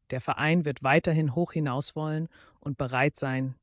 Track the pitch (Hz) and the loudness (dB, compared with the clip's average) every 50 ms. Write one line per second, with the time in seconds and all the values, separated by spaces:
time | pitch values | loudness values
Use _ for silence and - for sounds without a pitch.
0 | _ - - 127 - - 135 - 147 151 165 175 160 147 131 - - 135 139 165 | _ -8 -8 -6 -4 -4 -2 0 2 2 2 2 2 0 -2 -2 2 4 4 4
1 | - 180 160 156 156 147 120 - 175 - - 160 151 143 123 135 143 - - 156 | 4 4 2 2 2 2 0 0 -2 -2 0 -2 -2 0 0 -2 -4 -4 -4 -4
2 | 156 156 156 156 165 160 - - - - _ _ - 147 139 - 139 123 127 127 | -4 -2 -2 -4 -4 -6 -10 -16 -20 -20 _ _ -8 -6 -4 -4 -4 -2 0 2
3 | 135 151 - - - 135 131 131 131 131 131 - | 2 2 0 -2 -4 -4 -2 -2 -2 -4 -6 -8